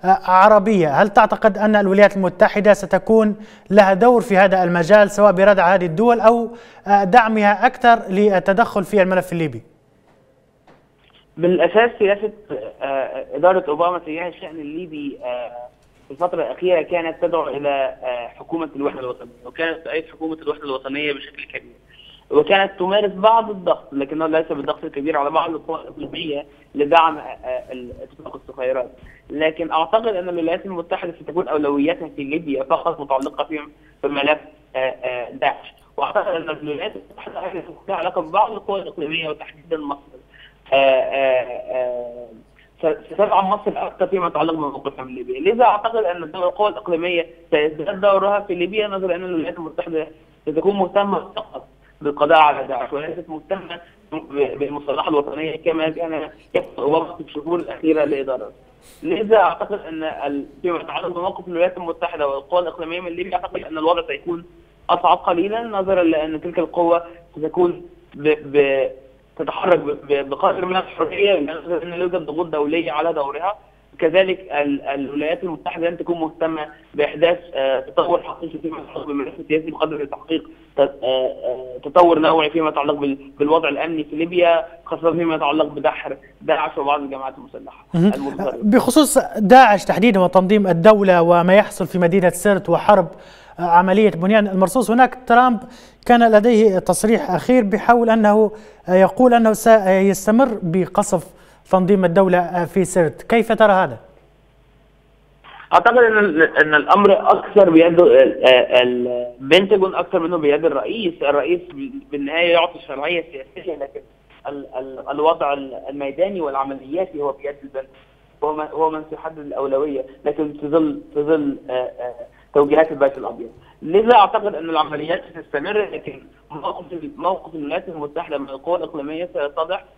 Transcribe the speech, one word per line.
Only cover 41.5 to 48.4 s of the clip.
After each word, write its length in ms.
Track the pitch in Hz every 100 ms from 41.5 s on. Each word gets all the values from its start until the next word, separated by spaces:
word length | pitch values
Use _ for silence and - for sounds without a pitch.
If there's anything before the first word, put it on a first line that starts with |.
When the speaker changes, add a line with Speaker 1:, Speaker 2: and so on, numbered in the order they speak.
| 120 -
Speaker 2:
آه، 540 | 127 123 123 120 120 120 110 _ _ _ _
س-، 300 | 160 151 -
ستدعم 380 | 156 202 185 190
مصر 220 | 202 208 160 190
أكثر 200 | - 180
فيما 200 | 190 170
يتعلق 260 | 151 160
بموقفها 520 | 160 143 135 139 139
من 100 | 131
ليبيا. 260 | 127 123 127
لذا 240 | 175 233
أعتقد 400 | 233 208 226 226
أن 180 | 190 175
الدول، 200 | 160 180
القوى 260 | 180 180 208
الإقليمية 580 | - 185 165 175 175 165 - _
سيزداد 500 | 151 151 156 156 196
دورها 400 | 202 196 196 202